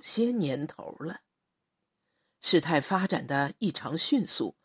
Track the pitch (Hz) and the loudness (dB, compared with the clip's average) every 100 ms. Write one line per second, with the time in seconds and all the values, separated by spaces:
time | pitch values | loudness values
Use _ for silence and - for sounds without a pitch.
0 | - - 233 240 151 131 151 - - - | -6 0 2 2 0 -2 -6 -10 -14 -10
1 | 156 190 - _ _ _ _ _ _ _ | -10 -10 -16 _ _ _ _ _ _ _
2 | _ _ _ _ - 175 156 185 - 190 | _ _ _ _ 2 4 4 2 2 0
3 | 190 185 - 139 139 - 208 - 120 160 | 2 0 0 0 0 -2 -4 -4 -4 -4
4 | - 277 185 - 107 - | 2 2 2 -2 -4 -6